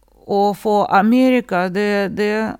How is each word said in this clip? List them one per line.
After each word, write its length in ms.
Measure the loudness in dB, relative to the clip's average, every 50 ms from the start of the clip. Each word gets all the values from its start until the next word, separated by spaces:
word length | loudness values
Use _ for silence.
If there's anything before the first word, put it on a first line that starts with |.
| _ _ _ _ _
Och 320 | -4 -2 0 0 0 -2
för 380 | -2 -2 0 0 0 0 2 2
Amerika, 760 | 2 4 4 4 4 4 4 2 0 0 -2 -2 -2 -2 -2
det, 380 | -2 -2 -2 -2 -2 -2 -2
det, 500 | -4 -4 -4 -4 -2 -2 -4 -4 -6 -8